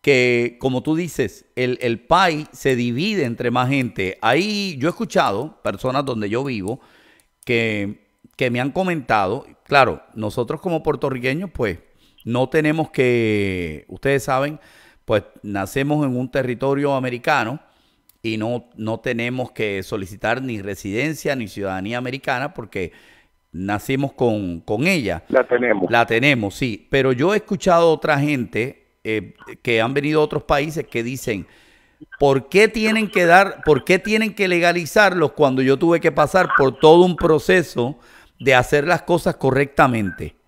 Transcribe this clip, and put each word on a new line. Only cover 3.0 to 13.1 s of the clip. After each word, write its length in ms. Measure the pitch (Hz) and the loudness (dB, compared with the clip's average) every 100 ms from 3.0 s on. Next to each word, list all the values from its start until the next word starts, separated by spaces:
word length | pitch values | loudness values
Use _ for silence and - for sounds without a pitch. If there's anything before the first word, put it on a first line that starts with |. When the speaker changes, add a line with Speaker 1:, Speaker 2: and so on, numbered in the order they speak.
| 196 208 | -2 -2
Speaker 1:
entre 260 | 127 117 120 | -4 -4 -2
más 160 | 120 127 | 0 0
gente. 500 | 139 123 - 95 - | 0 -2 -4 -6 -2
Ahí 560 | 110 139 202 208 196 143 | 0 0 0 -4 -6 -4
yo 100 | 147 | -4
he 20 | |
escuchado 680 | 175 185 185 139 101 147 - | -4 -2 0 0 -2 -6 -8
personas 420 | - 101 127 131 | -8 -6 -4 -4
donde 240 | 139 117 104 | -4 -4 -4
yo 140 | 113 | -4
vivo 360 | 143 117 95 131 _ _ _ _ _ _ | -4 -6 -6 -8 _ _ _ _ _ _
que, 640 | - 120 113 104 101 107 _ _ _ - | -2 0 0 -2 -6 -8 _ _ _ -4
que 140 | 131 | -2
me 100 | 120 | -2
han 120 | 135 | -4
comentado, 760 | 180 190 165 123 110 95 120 - - | -4 -4 -4 0 0 2 -4 -8 -20
claro, 380 | _ 143 123 76 - | _ 4 4 0 -10
nosotros 460 | - 107 113 117 151 | -8 -6 -4 -6 -6
como 220 | 185 160 | -4 -4
puertorriqueños, 680 | 156 139 143 127 127 143 190 | -2 -2 -4 -4 -4 -4 -6
pues, 280 | - 113 85 _ _ _ _ | -4 -4 -4 _ _ _ _
no 240 | 117 120 131 | -4 -2 0
tenemos 420 | 160 151 156 151 | 2 0 0 -4
que, 960 | - 127 | 0 2